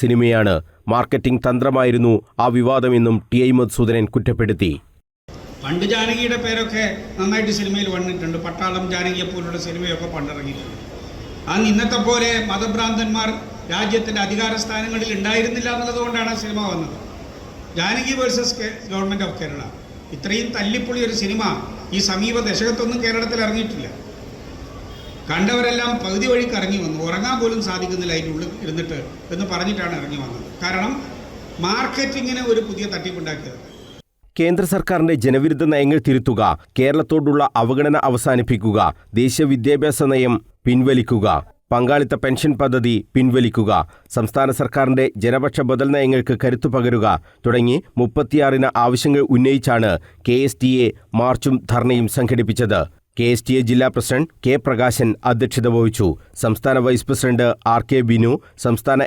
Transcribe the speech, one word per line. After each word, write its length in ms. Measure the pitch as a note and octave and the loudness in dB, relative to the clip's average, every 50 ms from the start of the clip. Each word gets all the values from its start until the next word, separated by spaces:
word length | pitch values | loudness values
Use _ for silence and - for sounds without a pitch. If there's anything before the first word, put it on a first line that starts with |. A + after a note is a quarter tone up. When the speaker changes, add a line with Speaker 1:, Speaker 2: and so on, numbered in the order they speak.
Speaker 1:
സിനിമയാണ്. 540 | B2+ A#2+ A#2+ A#2+ A#2+ A#2 A#2 A2 G#2 G2+ F2+ D#2+ - - _ _ _ G#2+ | 2 2 4 4 4 4 4 4 4 2 2 0 -2 -6 _ _ _ 0
മാർക്കറ്റിംഗ് 520 | A2+ A#2+ B2 - C#3+ B2 - B2+ B2+ B2 - | 0 0 0 0 -2 0 0 0 0 0 0
തന്ത്രമായിരുന്നു 680 | B2+ B2 B2 C3 C3+ C3 C3 B2+ B2 A#2+ A#2+ A#2 A#2 A2+ G2+ - _ _ - A#2+ | 0 0 2 0 2 2 2 2 2 2 4 4 4 4 2 0 _ _ 0 0
ആ 40 | B2+ A#2+ | 2 2
വിവാദമെന്നും 580 | B2 A#2 B2 C3+ C3 B2 B2 B2 A#2 A#2 A#2 A2+ G#2 - - | 2 2 2 2 2 2 4 4 4 4 4 2 0 0 0
ടി 100 | B2 B2 B2+ | 2 2 4
ഐ 20 | B2+ B2+ B2+ | 4 4 4
മധുസൂദനൻ 460 | B2 G#2 - - A#2+ A2 A2+ A2+ G#2+ G2+ - | 2 2 0 0 2 2 2 2 0 0 0
കുറ്റപ്പെടുത്തി. 580 | B2 - B2+ A#2 - A2+ G#2 G#2 - G#2 E2+ C#2+ - - _ _ _ _ _ _ _ _ - - - - - - - C#3+ | 0 0 0 0 0 0 0 0 0 0 0 0 -4 -10 _ _ _ _ _ _ _ _ -20 -20 -20 -20 -20 -16 -10 -6
Speaker 2:
പണ്ട് 220 | - E3+ F3+ G3 G3+ A#3 | -6 -2 -2 0 0 0
ജാനകിയുടെ 440 | A3+ A3+ A#3 A#3 A#3+ A#3+ A#3 A#3+ A3+ A#3 | 0 0 -2 -2 -2 -2 -2 -2 -2 -2
പേരൊക്കെ 400 | A3+ A3+ A3+ A3 A3 G#3+ A3 G#3+ G3 - - - - - F#3+ | -4 -2 -4 -4 -4 -4 -4 -4 -4 -4 -8 -12 -10 -6 -4
നന്നായിട്ട് 340 | F#3+ G3+ G#3+ A3 G#3 G#3 G3+ G#3 | -2 0 0 0 0 0 -2 -2
സിനിമയിൽ 280 | G3 G3 G3 G3+ G3+ F#3+ F3+ | -2 -2 -2 -2 -2 -2 -4
വന്നിട്ടുണ്ട്. 420 | F3 F3+ F#3 F3 E3 E3 E3 E3 E3 E3+ | -4 -4 -4 -6 -6 -6 -6 -6 -6 -6
പട്ടാളം 400 | E3+ E3 - F#3 F#3 F#3 F#3 F#3 F3+ F3+ | -8 -6 -4 -4 -4 -2 -4 -4 -4 -4
ജാനകിയെ 340 | F3 F3+ F#3 F3+ F3+ F3+ F3+ | -2 -2 -2 -4 -4 -6 -6
പോലുള്ള 300 | F#3+ F3+ E3+ E3+ E3+ E3 E3 | -6 -8 -8 -8 -8 -8 -8
സിനിമയൊക്കെ 420 | E3+ E3 F3 F3+ F3 E3 D#3+ E3+ D#3+ D#3 | -8 -8 -6 -6 -6 -6 -6 -6 -8 -6
പണ്ടിറങ്ങിയിട്ടുണ്ട്. 640 | D#3 C#3+ D3 D3 C#3+ C#3 C#3 C3+ F#2+ F2+ - - - - - - - - - - - - - - - - D3 E3+ | -8 -8 -8 -8 -8 -10 -10 -10 -10 -12 -14 -14 -14 -16 -16 -16 -16 -16 -16 -16 -16 -16 -14 -16 -12 -8 -4 0
അന്ന് 140 | G#3 A3 G#3+ | 0 2 2
ഇന്നത്തെ 300 | G3+ A3 A#3 - B3 G#3 G#3 A#3 | 2 2 0 0 -2 0 0 0
പോലെ 220 | A#3+ A#3 A#3 A#3 A#3 A3+ G#3+ G3+ | 2 2 2 0 0 -2 -2 -4
മതഭ്രാന്തന്മാർ 800 | G3 G3 A3+ G#3 G3+ A3 A3+ A3+ G#3+ A3 A3+ G#3+ G#3+ A3 A3 A3 - - - - - - - - E3+ | -4 -4 -4 -4 -2 -2 -2 -2 -2 -2 -2 -2 -2 -2 -2 -4 -6 -6 -10 -14 -14 -14 -10 -6 -4
രാജ്യത്തിൻ്റെ 480 | G3 A3 G3 A3+ A3+ A3 A3 G#3 G#3 G3 | -4 -2 -2 -2 -2 -2 -2 -4 -4 -2
അധികാര 280 | - A3 G#3+ A3+ A3 A3+ A3 - | -2 -2 -2 -2 -2 -2 -4 -4
സ്ഥാനങ്ങളിൽ 440 | A3 A3 G#3+ A3 A3+ A3+ A3 A3+ A3 G#3 | -6 -6 -6 -6 -4 -4 -4 -4 -4 -4
ഉണ്ടായിരുന്നില്ല 520 | F#3+ G3+ G#3+ A3 A3+ A#3 A#3+ A#3+ A#3+ A#3 B3 A#3+ | -4 -2 0 0 0 0 0 -2 -4 -4 -4 -4
എന്നുള്ളത് 240 | A#3+ A#3+ A#3+ A#3 A#3+ A#3 | -4 -4 -4 -4 -4 -4
കൊണ്ടാണ് 260 | A#3 A3+ A#3 A3+ A3+ A3+ | -2 -2 -2 -2 -4 -4
ആ 40 | - G#3+ | -6 -6
സിനിമ 160 | G#3+ G#3 G#3+ G#3 F#3+ | -6 -4 -4 -4 -4
വന്നത്. 240 | F3 E3 D#3 C#3 - - - - - - - - - - - - - - - - - E3+ | -4 -4 -6 -6 -10 -12 -14 -14 -14 -16 -16 -16 -16 -16 -18 -16 -16 -16 -16 -10 -6 -4
ജാനകി 340 | F3 G3+ A#3 C4 B3+ C4 C4+ C4 | -4 -2 -2 -2 -4 -4 -2 -2
വേഴ്സസ് 360 | B3+ A#3 - A#3+ A#3+ - - A#3+ | -2 0 0 -2 -2 -2 -4 -4
കെ-, 180 | G#3+ G#3+ - - - G3 | -6 -8 -8 -10 -10 -8
ഗവൺമെന്റ് 340 | F#3+ F#3+ F#3+ G3 G3+ G3 G3 | -6 -4 -4 -2 -2 -4 -4
ഓഫ് 100 | E3+ - - | -6 -6 -8
കേരള, 200 | D#3+ D3 C#3+ C#3 B2 G#2 - - - - - - - - D#3+ | -8 -8 -8 -10 -12 -14 -14 -16 -18 -18 -18 -20 -16 -14 -14
ഇത്രയും 320 | C#3 - F#3+ G#3 A#3 A3+ A3 - | -10 -6 -4 -4 -4 -4 -4 -6
തല്ലിപ്പൊളി 440 | A3 G3+ G#3 A#3 B3 - A#3+ A#3+ B3 A#3 | -4 -4 -2 -2 -4 -4 -4 -4 -2 -2
ഒരു 80 | G#3+ G#3+ - | -2 -2 -2
സിനിമ 200 | G3 G3 A3 A3 G#3+ F3+ - - - - - - - - F3+ | -4 -2 -2 -2 -2 -2 -4 -4 -8 -10 -12 -14 -10 -6 -4
ഈ 40 | G3 - G3 | -2 -2 -2
സമീപ 260 | F#3 F#3+ G#3+ A#3 A#3 A#3+ G#3+ | -2 -2 -2 0 -2 -2 -2
ദശകത്തൊന്നും 520 | G#3 F3+ G3+ A3 A#3+ A3 A3 A#3 A3+ B3 A#3+ A3+ | -2 -2 0 0 -2 -2 -2 -2 -2 -2 -2 -2
കേരളത്തിൽ 360 | A3+ A3+ A3+ A3+ G#3+ A#3 A3 A3 | -2 -2 -2 -2 -2 -2 -2 -2
ഇറങ്ങിയിട്ടില്ല. 420 | G#3 G#3+ A3+ G#3+ - - - - - - - - - - - - - - - - - - - - - - - - - - - - - - - - - | -2 -2 -2 -4 -4 -6 -8 -10 -10 -12 -14 -16 -16 -18 -16 -16 -16 -16 -16 -16 -16 -16 -16 -16 -16 -16 -16 -16 -16 -16 -16 -16 -16 -16 -14 -10 -6
കണ്ടവരെല്ലാം 600 | D#3 F3 G3 A3 B3 A#3+ A#3+ A#3+ A#3+ A#3+ A#3+ A#3+ A#3+ - F#3+ | -2 -2 0 0 0 0 0 0 0 -2 -2 -2 -4 -4 -4
പകുതി 240 | F#3+ F#3+ G#3+ C4 B3+ | -4 -2 -2 0 2
വഴിക്ക് 240 | B3 B3 A#3+ - A3 G3 | 2 2 0 0 -2 -4
ഇറങ്ങി 200 | F#3+ F#3 G3+ F#3+ E3+ | -2 -2 -2 -2 -4
വന്നു. 140 | D#3 D#3 D#3 E3 | -4 -4 -4 -4
ഉറങ്ങാൻ 280 | E3+ F3+ G3 A3 B3+ C4 A#3 | -4 -4 -4 -2 -2 -2 0
പോലും 180 | A#3 A3+ A3+ A3 - | 0 0 0 -2 -4
സാധിക്കുന്നില്ല 460 | G3 F3+ F3+ F#3 F3+ F#3 F3+ F3 F3 D#3+ | -4 -4 -4 -4 -4 -4 -4 -2 -2 -2
അതിൻ്റെ 160 | D#3+ D#3+ D#3+ D#3 | -4 -4 -4 -6
ഉള്ളിൽ 140 | D#3 F3 - - - F#3+ | -6 -8 -8 -10 -10 -8
ഇരുന്നിട്ട് 340 | D#3 D#3 E3 D#3 - D#3+ C3+ - - - - - - F3 | -6 -6 -6 -6 -6 -8 -10 -10 -12 -14 -16 -12 -10 -8
എന്ന് 120 | F#3 G3 F3+ | -6 -6 -6
പറഞ്ഞിട്ടാണ് 420 | F3+ E3 F#3 G3+ G3+ G3 F3+ F3 E3+ D3 | -4 -4 -4 -4 -4 -4 -4 -6 -6 -6
ഇറങ്ങി 180 | C#3 C#3+ D3 C#3 C3 | -8 -8 -8 -8 -8
വന്നത്. 240 | A#2 A#2+ A2+ G#2 - - - E3+ | -10 -10 -12 -12 -14 -10 -8 -6
കാരണം 280 | F#3 F#3+ F#3 G3+ B3 C4+ - - - - - - - - - - - - - E3+ | -4 -2 -2 -2 -4 -4 -6 -10 -12 -14 -16 -16 -16 -18 -18 -18 -16 -10 -6 -4
മാർക്കറ്റിങ്ങിന് 760 | F#3 G#3+ B3 C4 A#3+ - C#4 C4+ C4 - C4+ B3 B3 B3 B3+ B3 A#3 | -2 -2 -2 -2 -4 -4 -4 -4 -4 -4 -6 -6 -6 -6 -4 -2 0
ഒരു 100 | A3 A3+ G#3+ | 0 0 0
പുതിയ 180 | G#3+ F#3+ F3+ G#3 G3 F#3+ | -2 -6 -8 -6 -6 -6
തട്ടിപ്പുണ്ടാക്കിയത്. 640 | E3 E3+ F#3 F3 E3+ D#3+ D#3 D3 C3+ - C#3 B2 - - - - - - - - - - _ _ _ - _ _ - | -8 -8 -8 -8 -8 -8 -8 -8 -10 -12 -14 -16 -16 -18 -20 -20 -20 -20 -20 -20 -20 -20 _ _ _ -20 _ _ 0
Speaker 1:
കേന്ദ്ര 240 | E3 E3+ F3+ F3 G3 D#3 F#3 | 2 2 2 2 2 0 0
സർക്കാരിന്റെ 420 | F#3 - - F#3 E3 D#3+ E3 E3 B2+ G#2 | -2 0 0 0 2 2 2 2 2 4
ജനവിരുദ്ധ 400 | C3+ B2+ C3+ C#3+ E3 D3 B2 E3 D3+ D3+ | 4 4 4 4 2 2 2 2 2 4
നയങ്ങൾ 240 | C#3+ C#3+ C#3 D#3 D3+ - | 4 4 4 4 4 4
തിരുത്തുക, 340 | C#3 C3 B2+ A#2 C3+ A2+ G2+ G#2+ F2+ D2+ - - _ - | 2 2 2 2 2 2 4 4 2 2 0 -4 _ 0
കേരളത്തോടുള്ള 680 | - B2+ C#3 C#3+ D#3 D3 - D#3+ D#3 C#3+ D3 C#3+ D3 C#3 C3 - A#2 | 2 2 4 2 2 2 2 2 2 4 4 4 4 2 2 2 2
അവഗണന 360 | A#2 A#2 C3 C3+ D3 D3 D3 D3+ - C3+ | 2 2 2 2 2 2 2 2 2 2
അവസാനിപ്പിക്കുക, 720 | B2 A#2 - C#3+ B2+ B2 A#2 - B2 G2 G#2 A2 G2+ G#2+ F#2+ D#2 - - - - G2 A2+ | 2 2 2 2 2 2 2 2 0 0 2 2 4 4 2 2 0 -4 -10 -4 0 2
ദേശീയ 240 | B2+ B2+ - - D#3 C#3 C#3 | 2 2 2 2 2 2 2
വിദ്യാഭ്യാസ 500 | B2 A2 C#3 D3 C3+ D3 D3+ - - D3 C3+ C3+ | 2 2 2 2 4 2 0 2 2 2 2 4
നയം 220 | C3 B2+ B2 A#2 G#2 - - _ _ - | 4 4 2 2 0 -2 -10 _ _ 0
പിൻവലിക്കുക, 600 | B2 B2 B2+ B2 C#3 C3+ B2 A2+ - B2 G#2+ G2+ G2+ E2 C#2+ - - _ _ _ - | 2 4 4 4 4 4 4 2 2 2 2 4 2 2 0 -2 -6 _ _ _ -2
പങ്കാളിത്ത 440 | B2 A#2+ B2+ B2 D3 D3 C#3+ - C#3+ G#2+ - | 0 2 2 4 2 2 2 0 -2 -2 0
പെൻഷൻ 280 | C3+ C3 - - D3+ C3+ A2 | 0 0 2 2 0 2 2
പദ്ധതി 320 | C#3+ C3 B2 C3 A#2 A#2+ A#2 G2+ - - - | 0 2 2 2 2 2 0 0 -2 0 2
പിൻവലിക്കുക, 560 | C3+ C3 B2+ A#2+ C3 A#2+ A2 - A#2 G#2+ G#2 G2 F2 E2 - - - _ - - | 2 4 4 4 4 2 2 2 2 2 4 2 2 0 -2 -8 -18 _ -6 -2
സംസ്ഥാന 360 | B2 A2 A2 - C#3 C3+ C3+ B2+ - | -2 -2 0 0 2 2 2 2 0
സർക്കാരിന്റെ 460 | C#3 B2 - C#3+ C3+ B2+ C3 B2+ C3 - - G2+ G2+ | -2 0 0 2 2 4 4 2 2 0 0 0 0
ജനപക്ഷ 380 | A#2+ B2+ C3+ C3+ C#3 - D#3 C3 B2 | 0 2 2 0 0 0 0 0 0
ബദൽ 180 | C3 A#2 C#3 C#3 C#3+ | 2 2 2 2 2
നയങ്ങൾക്ക് 400 | C#3+ C3+ C3 C3 B2+ B2 - B2 A2 - | 2 4 4 2 2 2 0 0 0 0
കരുത്തു 260 | B2+ B2 A#2+ - A#2+ A#2+ | 0 0 0 0 0 0
പകരുക 320 | C3 A#2+ A#2+ A#2+ A2+ G#2+ G#2 F2 E2 - - _ _ - | 2 2 2 2 4 4 2 2 0 -4 -10 _ _ -2
തുടങ്ങി 320 | A#2 A#2 B2 A#2+ A#2+ B2 F3 - - _ B2 | 0 2 2 4 2 2 0 -2 -4 _ 0
മുപ്പത്തിയാറിന് 680 | B2 A#2 - D#3 C3+ - - D3+ C#3+ C3+ C3+ C3 C3 B2+ - A#2+ A#2+ | 0 0 0 -2 0 2 2 2 4 4 4 2 2 2 2 2 2
ആവശ്യങ്ങൾ 400 | B2 B2+ B2 - D3+ C#3 C#3+ C3+ - C3 | 2 2 2 2 4 4 4 4 4 4
ഉന്നയിച്ചാണ് 560 | A#2+ B2+ C3+ C#3 C3 - C3+ A#2+ A2+ A2 G#2 E2+ D#2 - - - - - | 4 6 4 4 2 2 2 2 4 4 2 2 0 -4 -10 -20 -4 0
കെ 100 | B2 A#2+ B2+ C#3 | 2 2 2 2
എസ് 120 | C3+ - - B2+ | 0 0 0 2
ടി 80 | B2+ C3 B2+ A#2+ | 2 4 4 4
എ 40 | G#2+ - - - _ - A2 | 2 0 -2 -8 _ 0 2
മാർച്ചും 340 | A#2+ B2+ B2+ A#2 - C#3 C3 B2 - - | 2 2 2 0 2 0 0 0 0 0
ധർണയും 380 | A#2+ A#2+ A#2 B2+ B2+ A#2+ A#2 A2+ - | 0 2 2 2 2 2 2 0 0
സംഘടിപ്പിച്ചത്. 640 | C#3 B2 A#2 A#2+ A#2 A2+ G#2+ G#2+ - A#2+ G2+ G#2 F2+ D2 - - _ _ _ _ | 0 0 2 2 2 2 0 0 0 0 2 2 0 0 -2 -8 _ _ _ _
കെ 60 | - A#2 | 0 2
എസ് 200 | A#2+ B2 A2+ - | 2 2 2 2
ടി 80 | - B2+ | 2 2
എ 80 | C3 | 2
ജില്ലാ 260 | B2 A2+ B2 B2 B2+ | 4 4 4 4 4
പ്രസിഡന്റ് 420 | B2+ - B2 G#2+ - B2+ C3 D#3+ - _ _ - | 4 2 0 -2 0 0 0 -2 -4 _ _ 0
കെ 100 | B2+ C3+ | 2 2
പ്രകാശൻ 600 | C3+ - C#3 B2 A2+ B2 B2 A#2 - B2 A2+ G#2 - - | 2 2 0 0 2 2 2 2 2 2 0 0 0 0
അധ്യക്ഷത 420 | B2 A#2 A2 C3 A#2 - A#2+ A2+ | 0 2 2 0 0 0 0 2
വഹിച്ചു. 380 | A#2+ A#2 A#2 A#2 A2+ A2 - G#2 E2+ C#2+ - - - - | 2 4 4 4 2 2 2 2 2 0 -2 -8 -16 -8
സംസ്ഥാന 420 | - - A2+ G#2+ - - C3+ C3 C3 | -2 0 0 0 0 2 2 2 4
വൈസ് 260 | A#2+ B2+ B2+ A#2+ - | 4 4 2 2 0
പ്രസിഡന്റ് 420 | - C3+ A2+ - B2+ B2 A#2 B2 A#2+ A2+ - - | -2 -2 0 2 2 2 4 2 2 0 0 2
ആർ 140 | A2+ A#2 A#2 A2+ | 2 2 2 2
കെ 160 | - C#3 C3 | 2 2 2
ബിനു, 300 | A#2+ A2+ A#2 A2+ A2+ A#2 C#3 - - - _ | 4 4 4 4 4 4 2 0 -4 -10 _
സംസ്ഥാന 480 | - - B2 A#2 - - C#3 C3+ C3+ C#3 | -4 -2 0 0 0 0 2 2 2 2